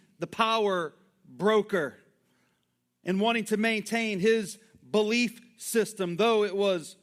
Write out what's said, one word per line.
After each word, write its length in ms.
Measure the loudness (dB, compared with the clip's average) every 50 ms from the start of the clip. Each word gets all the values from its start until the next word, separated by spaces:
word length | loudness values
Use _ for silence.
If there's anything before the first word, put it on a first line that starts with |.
| _ _ _ -12
the 60 | -10 -6
power 680 | -2 0 0 2 2 2 0 0 0 -2 -4 -6 -10 _ _ _ _ _ _ -20
broker 680 | -10 -2 0 2 4 2 2 2 0 -2 -2 -4 -6 -12 _ _ _ _ _ _ _ _ _ _ _ _ _ _ _ _ _ _ _ _ -6
and 160 | -2 0 2
wanting 240 | 2 2 2 0 0
to 120 | -2 -2
maintain 640 | 0 0 0 0 -2 -4 -4 -4 -2 -2 -2 -2 0
his 380 | 2 2 2 2 0 -4 -10 -16 _ _ _ _ -10 -2
belief 500 | 0 0 2 2 2 2 0 0 -2 -8 -18 -20 _ -14
system, 580 | -10 -4 -2 0 0 -2 -4 -6 -6 -4 -2
though 280 | 0 2 2 2 2 0
it 120 | 0 0
was 400 | 0 0 0 0 0 -4 -8 -16 -20